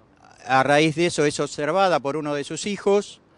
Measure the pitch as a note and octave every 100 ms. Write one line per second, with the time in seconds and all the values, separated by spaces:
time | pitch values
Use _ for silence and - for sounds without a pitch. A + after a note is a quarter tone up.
0 | _ _ - - - C3 C3 D3 D#3+ D3+
1 | F3 - D3+ - C#3+ - D3 F#3 F#3+ D#3
2 | C3+ D3 D3 D3 C3+ D#3+ G#3 G3 G3+ G3+
3 | G3+ - _